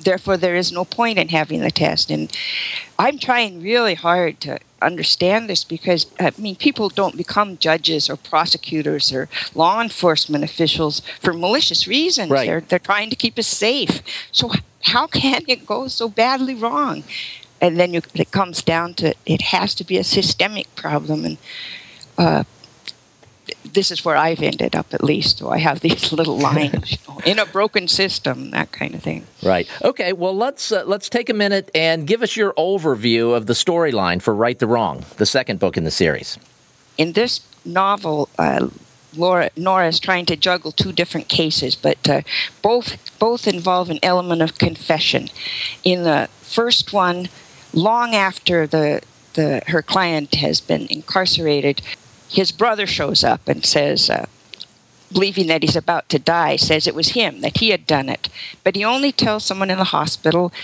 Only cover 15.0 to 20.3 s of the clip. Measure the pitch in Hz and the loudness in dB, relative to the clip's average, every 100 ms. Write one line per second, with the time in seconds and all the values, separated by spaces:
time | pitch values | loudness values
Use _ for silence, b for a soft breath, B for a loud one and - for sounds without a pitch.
15 | 311 - 269 254 - 247 - 214 262 - | 0 0 2 0 0 -4 -2 -6 -4 -4
16 | 233 202 233 269 254 247 233 285 277 151 | -4 2 2 2 -2 -2 -2 0 -2 -4
17 | 151 B B B B - 175 165 180 170 | -8 B B B B 0 2 4 2 0
18 | - 160 165 190 185 165 - 165 170 175 | -4 -4 -2 0 0 -2 0 0 0 -2
19 | 165 - - 165 - 180 202 - 175 190 | -2 -2 -2 0 2 0 0 -4 -2 -2
20 | 190 202 180 | 0 0 2